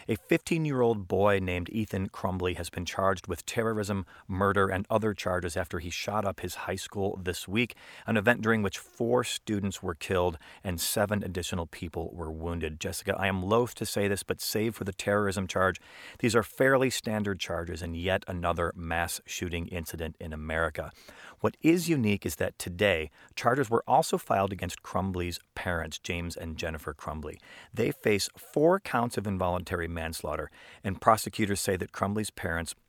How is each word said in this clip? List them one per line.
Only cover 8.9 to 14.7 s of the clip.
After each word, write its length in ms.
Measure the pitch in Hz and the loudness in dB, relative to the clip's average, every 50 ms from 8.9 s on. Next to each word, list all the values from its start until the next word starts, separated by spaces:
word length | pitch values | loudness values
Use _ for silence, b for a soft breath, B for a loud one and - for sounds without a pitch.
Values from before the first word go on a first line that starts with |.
| - - 123 117 120 123 120 | -6 -2 0 2 4 2 2
students 600 | - - - - - 110 101 95 98 95 - - | 0 -4 -6 -4 -2 -2 0 0 -2 -2 -4 -4
were 100 | 92 90 | -6 -6
killed 460 | - - - 98 90 87 90 82 B B B B B - | -4 -2 0 2 2 2 2 0 B B B B B -6
and 180 | 95 87 82 | -4 -4 -2
seven 420 | - - - 113 104 101 107 101 - | -2 0 2 2 2 2 2 0 -2
additional 440 | 92 87 92 85 - - 90 85 | -2 -4 -4 -4 -2 -2 -4 -4
people 420 | - - - - 82 - 82 82 82 | -6 -8 -10 -10 -8 -6 -6 -6 -6
were 200 | - 85 82 80 | -6 -8 -8 -8
wounded. 480 | 80 80 80 85 85 82 80 80 78 78 | -6 -6 -4 -4 -4 -2 -4 -4 -4 -6
Jessica, 360 | - 90 90 - - - 98 - | -6 -6 -6 -4 -2 -2 0 0
I 80 | 95 | 0
am 160 | 98 98 95 90 | 0 0 0 2
loath 320 | 95 110 117 123 117 - | 4 4 4 4 2 -2
to 100 | - 113 | -6 -6
say 220 | - - 110 101 | -4 0 0 0
this, 160 | 101 101 95 - | 2 0 0 -2
but 180 | - 92 - | -4 -4 -4
save 320 | - - - 110 107 117 | -4 -2 0 0 0 0